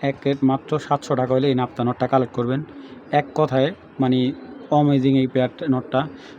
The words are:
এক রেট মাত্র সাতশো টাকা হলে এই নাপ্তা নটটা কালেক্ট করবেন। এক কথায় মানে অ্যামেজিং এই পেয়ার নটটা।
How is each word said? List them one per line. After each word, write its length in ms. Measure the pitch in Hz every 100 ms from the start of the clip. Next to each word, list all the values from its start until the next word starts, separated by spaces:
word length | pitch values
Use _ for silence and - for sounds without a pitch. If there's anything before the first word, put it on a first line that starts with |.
এক 140 | 139 135 139
রেট 120 | 139
মাত্র 360 | 131 135 - 151
সাতশো 360 | - 143 - 131
টাকা 180 | 127
হলে 140 | 131 139
এই 80 | 127
নাপ্তা 280 | 123 -
নটটা 240 | 127 123 127
কালেক্ট 260 | 135 120
করবেন। 300 | - 120 131 156 - - - -
এক 140 | 147 143 -
কথায় 380 | 151 135 143 196 - -
মানে 320 | 127 127 123 156 - - -
অ্যামেজিং 480 | 147 147 139 135 135
এই 100 | 131
পেয়ার 220 | 131 127 - 160
নটটা। 380 | 127 - 131 156 - -